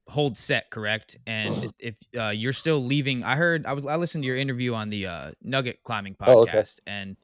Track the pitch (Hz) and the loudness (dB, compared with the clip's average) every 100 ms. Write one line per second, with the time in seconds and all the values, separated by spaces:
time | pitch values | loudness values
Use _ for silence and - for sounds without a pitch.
0 | - 147 147 104 - 120 - 110 107 107 | -6 0 0 0 0 0 -2 -8 -4 -4
1 | - - - 110 107 104 110 - 117 107 | -6 -14 -8 -4 -2 -4 -6 -10 -12 -12
2 | - 120 110 107 120 131 160 151 123 147 | -12 -6 -4 -2 0 0 2 0 2 0
3 | 139 127 113 139 170 165 - 139 139 160 | 0 -2 0 2 2 2 -2 -4 -2 -2
4 | 170 160 131 127 135 123 123 113 107 104 | -2 -2 -2 -2 -2 -2 -2 -2 -4 -4
5 | 92 85 69 - - 135 123 - - 107 | -4 -6 -10 -12 -4 -2 -2 -8 -6 -6
6 | 98 98 - 120 117 107 101 - - 101 | -6 0 8 8 8 4 0 -6 -10 -10
7 | 98 95 | -10 -14